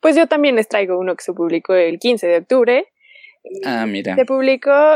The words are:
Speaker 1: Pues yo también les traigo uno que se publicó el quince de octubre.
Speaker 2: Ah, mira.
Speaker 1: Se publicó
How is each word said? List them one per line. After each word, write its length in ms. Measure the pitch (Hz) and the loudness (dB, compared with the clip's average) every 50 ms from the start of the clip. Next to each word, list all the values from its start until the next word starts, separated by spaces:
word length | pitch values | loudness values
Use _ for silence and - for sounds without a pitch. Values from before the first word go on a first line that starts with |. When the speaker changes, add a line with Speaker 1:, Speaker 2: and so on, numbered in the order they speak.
Speaker 1:
Pues 140 | - 320 285 | 0 2 4
yo 120 | 311 330 | 2 2
también 280 | - 311 294 294 285 254 | 2 0 0 0 0 0
les 120 | 220 214 - | 0 -2 -2
traigo 280 | - 208 196 185 180 | -2 -4 -2 -2 -2
uno 180 | 180 185 185 175 | -2 -2 -4 -6
que 80 | - - | -6 -8
se 100 | - 175 | -8 -6
publicó 400 | 175 170 165 165 165 - - 185 | -4 -4 -2 -4 -4 -2 0 2
el 260 | 185 170 165 165 170 | 2 2 0 -2 -2
quince 280 | - 240 247 208 - | -2 -2 -2 0 0
de 100 | 175 170 | 0 0
octubre. 480 | 170 180 - 254 262 233 226 247 277 392 - _ _ _ _ - - - - _ _ - - - 196 - | 0 0 0 0 2 2 2 2 0 -2 -4 _ _ _ _ -20 -20 -20 -20 _ _ -20 -16 -14 -10 -8
Speaker 2:
Ah, 200 | 139 123 117 110 | -6 -4 -4 -4
mira. 300 | 110 101 98 - 101 92 | -4 -6 -6 -6 -4 -2
Speaker 1:
Se 100 | - 247 | -2 -2
publicó 680 | 233 269 262 262 262 269 254 - 277 277 285 302 302 311 | 0 -2 -2 0 0 -2 0 0 2 2 4 4 4 4